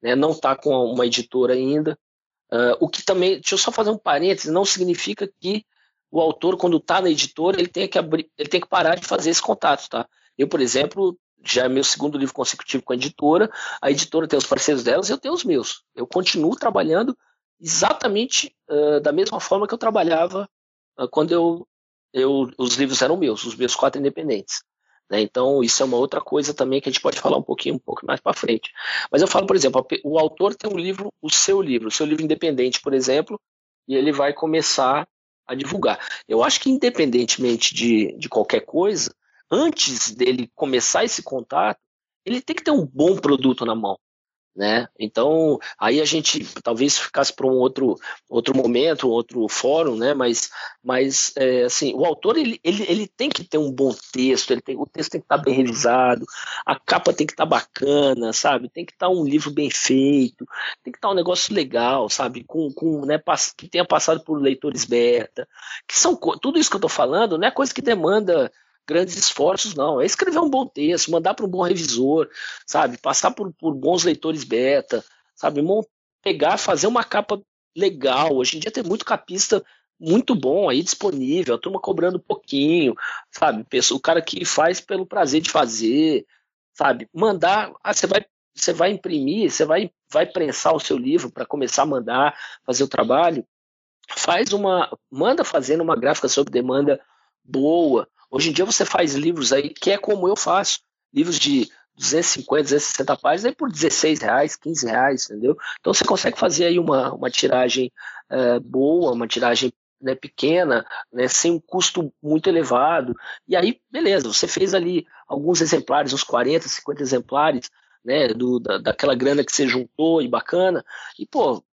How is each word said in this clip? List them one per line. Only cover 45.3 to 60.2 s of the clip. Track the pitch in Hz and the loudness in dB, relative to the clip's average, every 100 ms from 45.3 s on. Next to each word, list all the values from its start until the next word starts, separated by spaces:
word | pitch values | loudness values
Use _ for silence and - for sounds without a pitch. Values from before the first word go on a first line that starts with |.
| 160 160 123 - - | 4 2 0 -4 -4
aí | 107 143 | 0 2
a | 147 | 2
gente | 160 151 147 - - | 0 0 -4 -6 -8
talvez | - 117 143 - | -4 0 0 0
ficasse | - - 139 | -2 -2 -2
pra | - 131 | 0 0
um | 131 | 2
outro, | 127 131 131 92 - - - | 2 2 0 0 -6 -16 -6
outro | 120 120 135 | -2 0 2
momento, | 120 120 160 151 131 | 2 2 2 2 0
um | |
outro | 117 113 127 107 | 0 -2 -2 -2
fórum, | - 127 156 160 113 | 0 0 2 2 0
né? | 117 | 0
Mas, | 139 123 113 - - - - | 2 0 0 -4 -10 -16 -12
mas, | 123 127 135 135 - 143 | -2 0 0 0 -2 0
é, | 131 127 | 2 2
assim, | 123 - 143 | 2 0 -2
o | 113 165 | 0 0
autor, | 151 202 320 | 0 0 0
ele, | 254 226 | 0 -2
ele, | 165 202 196 | -2 -2 0
ele | 196 202 | -2 -4
tem | - 277 | -6 -4
que | - | -4
ter | 180 156 | -4 -2
um | 147 | -2
bom | 127 135 117 - | 0 0 0 -8
texto, | 127 131 127 - | 0 2 2 0
ele | 120 | -2
tem, | - 131 | -2 -8
o | - | -8
texto | - 151 | -8 -8
tem | 165 | -6
que | - | -2
tá | 156 | 0
bem | 147 | 2
revisado, | 135 123 110 117 127 127 120 - - - - - | 2 2 2 2 4 4 2 -4 -14 -12 -8 -4
a | 113 | -4
capa | - 175 175 | 0 0 2
tem | - 151 | 0 -2
que | - | -2
tá | 156 | 0
bacana, | 123 - - 139 147 139 120 113 | 0 -2 -4 0 4 4 2 -2
sabe? | 110 - 127 120 | 0 0 0 -4
Tem | 165 170 | -12 -12
que | - | -4
tá | 180 | 0
um | 185 | 0
livro | 147 151 151 | 2 0 0
bem | 143 143 | 0 0
feito, | - - 135 135 143 | 0 2 4 6 4